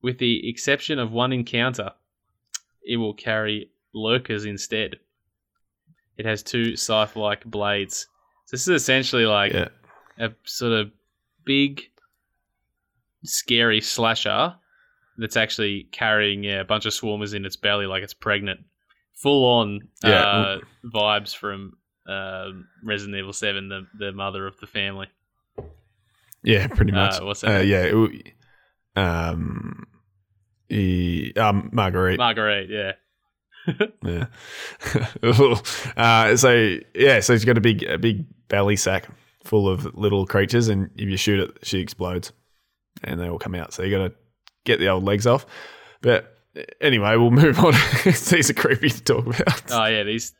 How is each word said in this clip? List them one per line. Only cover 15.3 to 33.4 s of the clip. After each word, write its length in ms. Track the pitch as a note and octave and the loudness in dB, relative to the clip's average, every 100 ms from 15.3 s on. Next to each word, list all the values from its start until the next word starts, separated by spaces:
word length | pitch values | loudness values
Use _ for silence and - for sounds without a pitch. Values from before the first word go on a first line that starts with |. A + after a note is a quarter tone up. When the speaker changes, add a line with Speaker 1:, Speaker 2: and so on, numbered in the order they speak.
| B2 | -2
Speaker 1:
actually 520 | A2 - G#2 G2+ - | -2 -2 -4 -4 -10
carrying, 520 | - A2+ G#2+ G#2 G2+ G2+ | -4 0 2 2 -2 -4
yeah, 160 | G2 | -6
a 40 | F#2 | -2
bunch 200 | A2 A2 | -2 -2
of 80 | |
swarmers 400 | G#2 A2+ G#2 G#2 | -6 -6 -6 -6
in 100 | G#2 F#2+ | -8 -10
its 100 | - | -6
belly 300 | G#2 G2+ G2 | -2 -2 -2
like 160 | F#2+ | -6
it's 100 | G2 | -8
pregnant. 480 | - - G2+ G2+ F#2+ - _ _ _ _ - | -10 -2 -2 -2 -8 -12 _ _ _ _ -6
Full 280 | C#3 C#3+ B2+ A#2+ | 0 4 4 4
on, 220 | G#2+ G2+ - _ | 2 -4 -12 _
Speaker 2:
Yeah. 180 | A2+ G#2+ | 4 4
Speaker 1:
uh, 360 | G#2 G2+ G2 G2 - _ A#2+ | 6 2 0 -4 -10 _ -8
vibes 500 | A2 G#2 G#2 G2+ - | -2 2 0 -2 -10
from, 380 | G#2 G2 G2 - _ _ - | -8 -10 -12 -18 _ _ -12
um, 600 | G2 F#2+ F#2+ F#2+ F#2+ F2+ _ | -10 -8 -10 -12 -16 -20 _
Resident 340 | A2 G#2 G2+ G2 | -6 -6 -6 -10
Evil 160 | F#2+ | -10
Seven, 340 | G2 G#2+ G2 G2 | -6 -4 -4 -8
the, 180 | G2 F#2 G#2+ | -14 -16 -10
the 140 | G2+ | -10
mother 340 | G2 G2 G2 G2 | -6 -8 -6 -10
of 100 | - | -12
the 80 | - | -12
family. 400 | G#2+ G2 G2 G2 _ _ _ _ - - - _ _ _ _ _ - - | -6 -6 -6 -14 _ _ _ _ -18 -18 -20 _ _ _ _ _ -10 0
Speaker 2:
Yeah, 200 | G#2+ F#2+ | 2 2
pretty 240 | - G#2 | 0 0
Speaker 1:
Uh, 20 | G2 | 2
Speaker 2:
much. 260 | G2 F#2+ | 0 0
Speaker 1:
what's 220 | F#2 G2+ | -6 -4
Speaker 2:
Uh, 40 | G#2+ | 0
Speaker 1:
her 100 | G#2 | 2
name? 80 | F#2+ | 4
Speaker 2:
yeah, 140 | F#2+ | 2
it 80 | F2+ | 2
w-, 320 | A2 A2 - - _ _ _ _ _ _ - | 2 2 -2 -18 _ _ _ _ _ _ -2
um, 880 | F#2+ E2+ E2 E2 E2+ - - - - _ _ _ _ _ _ _ _ | -2 0 -4 -4 -6 -8 -10 -14 -18 _ _ _ _ _ _ _ _
he, 640 | G#2+ F#2+ F2+ F2 E2+ - - | -2 0 0 0 -2 -4 0
um, 340 | G#2+ G2+ - | 2 2 -2
Marguerite. 440 | A2+ G2 F2+ F#2 F#2 | -2 0 0 0 2
Speaker 1:
Marguerite, 520 | A#2+ A2 G#2+ G2+ F#2+ | 0 0 0 -2 -4
yeah. 240 | G#2 G2 - _ _ _ _ | -6 -6 -8 _ _ _ _